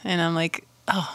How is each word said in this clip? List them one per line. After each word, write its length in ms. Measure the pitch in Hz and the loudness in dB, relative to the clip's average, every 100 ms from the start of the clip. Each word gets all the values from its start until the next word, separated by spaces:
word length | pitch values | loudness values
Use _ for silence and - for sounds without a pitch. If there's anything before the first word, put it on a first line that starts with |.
and 160 | 185 180 | -2 2
I'm 140 | 165 | 2
like, 300 | 165 165 - - _ - | 2 0 -2 -10 _ -2
"Oh, 260 | 196 156 | -2 -2